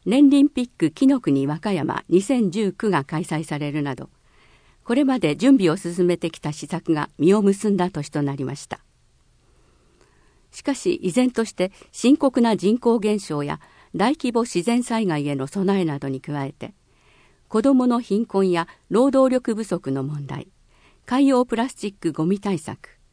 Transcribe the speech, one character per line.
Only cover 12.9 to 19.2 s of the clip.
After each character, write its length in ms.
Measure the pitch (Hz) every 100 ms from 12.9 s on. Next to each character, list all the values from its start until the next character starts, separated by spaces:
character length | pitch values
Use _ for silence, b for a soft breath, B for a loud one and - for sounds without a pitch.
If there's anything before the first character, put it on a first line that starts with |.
| 226
減 200 | 214 208
少 240 | - 147
や 160 | 143 147 b b b
大 180 | 170 226 311
規 160 | 247
模 100 | 226
自 200 | 240 175
然 220 | 202 240
災 220 | 240 226 196
害 200 | 151 143
へ 80 |
の 140 | 139 135
備 320 | 196 190 196
え 40 |
な 140 | 160 143
ど 100 | 139
に 120 | 131
加 240 | - 147
え 80 | 139
て、 220 | - 120 _ _ b b b b b _
子 140 | 220
ど 120 | 269
も 140 | 262 247
の 120 | 240
貧 240 | - 202
困 260 | 226 196 190
や 180 | 170 170 B B
労 220 | 202 269
働 220 | 262